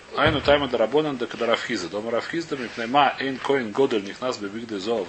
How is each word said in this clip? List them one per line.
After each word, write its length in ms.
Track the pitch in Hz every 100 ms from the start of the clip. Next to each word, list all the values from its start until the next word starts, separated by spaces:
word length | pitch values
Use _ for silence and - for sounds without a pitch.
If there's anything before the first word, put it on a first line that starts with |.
| - -
Айну 240 | 147 151
Тайма 260 | 131 143 139
Дарабонан 500 | 123 110 139 156 131
Декадарафхиза, 720 | 117 107 117 113 - 110 85
Дома 220 | 98 113
Рафхизда, 460 | 117 - 165 160 139
Мипнайма, 580 | 113 - 113 139 131 -
Эйн 180 | 131 127
Коин 320 | - 139 113
Годель, 320 | 101 135 113
Нихнас 360 | 98 95 127 110
Бебигды 420 | 101 107 117 104
Зоов, 260 | 95 117